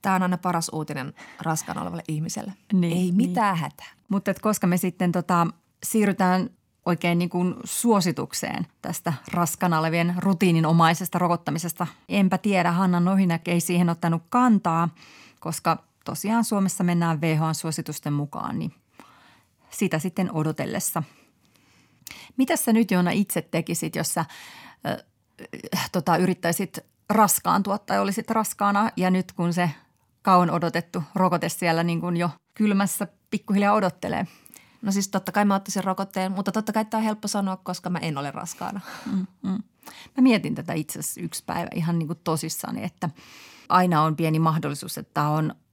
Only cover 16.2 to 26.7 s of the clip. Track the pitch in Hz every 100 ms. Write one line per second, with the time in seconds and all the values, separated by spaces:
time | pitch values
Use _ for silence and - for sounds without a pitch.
16.2 | 196 233 226 208 190 - 180 175 170 156
17.2 | 160 156 160 156 165 156 156 147 151 147
18.2 | 143 - - - - - _ _ - _
19.2 | _ _ _ _ _ - 190 156 175 -
20.2 | 180 160 156 151 151 - - 170 - _
21.2 | _ _ _ _ _ _ _ _ - -
22.2 | - - 262 - - 220 220 185 175 170
23.2 | 202 175 - 160 165 170 160 - 156 -
24.2 | 156 - - - - - - - - _
25.2 | _ _ - - - 190 - 185 175 175
26.2 | 185 180 170 170 190